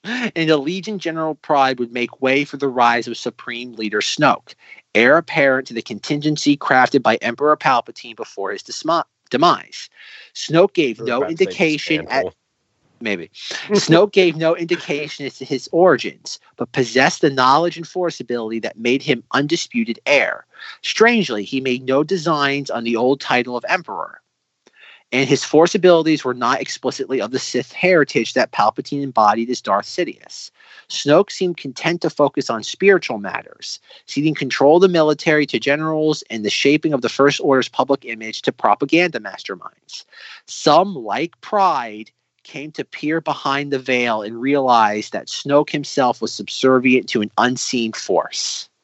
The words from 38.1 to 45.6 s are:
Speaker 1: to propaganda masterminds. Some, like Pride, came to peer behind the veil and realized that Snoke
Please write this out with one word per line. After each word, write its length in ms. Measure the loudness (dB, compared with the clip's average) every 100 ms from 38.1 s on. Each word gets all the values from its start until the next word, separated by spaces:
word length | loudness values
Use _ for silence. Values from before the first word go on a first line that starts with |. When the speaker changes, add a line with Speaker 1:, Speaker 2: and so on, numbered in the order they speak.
| -12 -10 -6
Speaker 1:
to 100 | -6
propaganda 680 | -2 0 0 2 2 0 -4
masterminds. 840 | -10 -14 -14 -14 -14 _ _ -20 _ -20 -20 -20 -18
Some, 480 | -2 4 4 4 -4
like 440 | -6 -4 -6 _
Pride, 720 | -4 0 2 0 -6 -12 -16 _ _ _
came 280 | -18 -14 -12
to 100 | -12 -12
peer 340 | -6 -4 -2
behind 500 | -4 -4 -2 -4 -2
the 80 | -6
veil 420 | -2 0 0 -2
and 200 | -4 -4
realized 720 | 0 2 4 4 4 0 -6
that 140 | -8 -8
Snoke 420 | -10 2 2